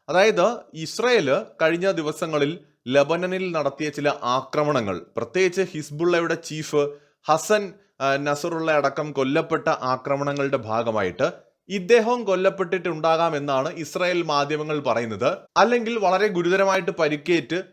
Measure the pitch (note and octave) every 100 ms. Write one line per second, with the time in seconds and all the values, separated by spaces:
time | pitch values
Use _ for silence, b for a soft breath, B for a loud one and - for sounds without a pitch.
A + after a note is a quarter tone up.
0 | - E3+ G#3+ F3+ G3 A#3+ - D#3 D#3 -
1 | A#3 A#3 C#3+ D#3 A3 - D#3+ E3+ F#3+ E3+
2 | D3+ D3+ E3 D3+ C#3+ F3 b b A#2+ C#3
3 | C#3+ E3+ F3+ F#3 F#3 E3 C#3 C3+ D3+ D3
4 | C#3+ - A#2+ C3 C3 D3 D3 C#3 G#2 F2+
5 | - - - F#3 F#3 F#3 F#3 D3+ D3 D3
6 | E3+ F3 E3+ D#3+ - D#3 D3+ D3 C#3+ C#3+
7 | B B - D#3 - G#3+ G3 - b b
8 | C3+ C#3 C#3+ C#3+ E3+ E3 D#3+ D3+ C3+ C#3
9 | D3+ C#3 C3 D#3 D3+ D#3 D#3 D#3 B2+ B2+
10 | C#3 C#3 C#3+ C#3+ C#3 C3 G#2+ A2 A#2 A2
11 | F#2+ E2+ D3+ E3+ _ _ - G3 F3+ A#3
12 | A3 B3 G3+ F#3 F#3+ F#3 F3+ F#3 F3 D#3
13 | D#3+ D#3+ E3+ D3+ C#3+ C3+ C#3+ E3 D3 F3+
14 | F3+ F3 D#3+ D3 C#3+ D3+ D3+ D3+ C3 A#2
15 | A#2 G2+ B2+ F#3 - E3 G#3+ A#3+ A3+ A#3
16 | F#3+ F#3 G#3 F3 E3+ F#3+ G3 F#3+ F3 -
17 | D#3 D3+ D3 E3+ C3 E3+ F#3